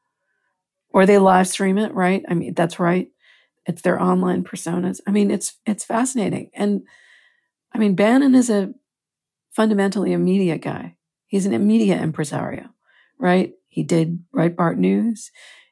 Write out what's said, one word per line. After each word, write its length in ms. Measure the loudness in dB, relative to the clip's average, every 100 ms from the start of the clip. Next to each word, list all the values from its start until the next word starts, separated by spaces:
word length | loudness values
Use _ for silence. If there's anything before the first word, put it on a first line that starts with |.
| _ _ _ _ _ _ _ _ _
Or 140 | 2 6
they 140 | 6
live 280 | 6 4 2
stream 300 | -2 -2 0
it, 160 | -2
right? 320 | -2 0 0 -2
I 60 |
mean, 220 | -4 -4 -4
that's 240 | -4 -2
right. 320 | -2 0 -4 _ _ _ _ _ -10
It's 160 | -4
their 180 | -2 0
online 420 | 0 0 0 -2
personas. 560 | -6 -10 -6 -4 -4 -6 -2
I 60 |
mean, 180 | 0 0
it's, 240 | -2 -6 -10 -6
it's 180 | -6 -4
fascinating. 640 | -4 -2 -2 -4 -4 -8 -4
And, 260 | -2 -2 -6 _ _ _ _ _ _ _ _
I 60 | -2
mean, 160 | 0
Bannon 400 | 2 4 4 4
is 160 | 4 4
a, 240 | 0 -2 -8 _ _ _ _ _ _ _
fundamentally 640 | -2 0 2 0 0 -2
a 40 | 0
media 400 | 2 2 0 -2
guy. 380 | -6 -10 -12 -18 _ _ _
He's 180 | -4 -2
an, 80 |
a 60 | 0
media 420 | 2 2 2 0
impresario, 680 | -2 -4 -6 -6 -6 -10 -14 _ _ _ _ -4
right? 360 | 0 2 0 -6 _
He 160 | -6
did 400 | -2 0 0 -4 -6
Breitbart 440 | -2 0 0 -2 0
News. 540 | 0 0 -2 -4 -10 _ -20 -20 _